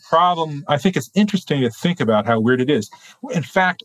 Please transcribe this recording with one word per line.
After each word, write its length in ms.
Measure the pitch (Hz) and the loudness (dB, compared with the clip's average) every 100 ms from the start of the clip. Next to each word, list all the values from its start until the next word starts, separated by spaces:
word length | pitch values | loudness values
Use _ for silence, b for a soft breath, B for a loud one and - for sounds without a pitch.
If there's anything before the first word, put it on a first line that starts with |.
| - | 0
problem, 560 | 165 180 170 160 143 - | 2 4 2 -4 -6 -4
I 80 | 143 | 0
think 180 | 185 175 | 0 -2
it's 140 | - | -2
interesting 480 | 190 208 190 - 143 | 0 0 0 -2 -2
to 80 | 123 | -2
think 300 | - 175 175 | -2 -4 -2
about 260 | 113 107 104 | 0 0 2
how 120 | 113 | 0
weird 220 | 110 127 | 2 2
it 80 | 127 | 2
is. 200 | 143 - B B B 277 | -2 -2 B B B -8
In 120 | 190 | -6
fact, 400 | 123 196 185 175 | -4 0 0 -2